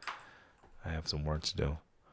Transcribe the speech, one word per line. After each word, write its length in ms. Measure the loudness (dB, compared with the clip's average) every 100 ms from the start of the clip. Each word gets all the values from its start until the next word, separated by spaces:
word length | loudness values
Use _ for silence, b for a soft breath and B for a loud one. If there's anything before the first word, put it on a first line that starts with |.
| B B B B B B B -10
I 60 | -4
have 180 | -2 0
some 180 | 0 2
work 180 | 2
to 120 | 2 2
do. 220 | 2 2 -6 _ b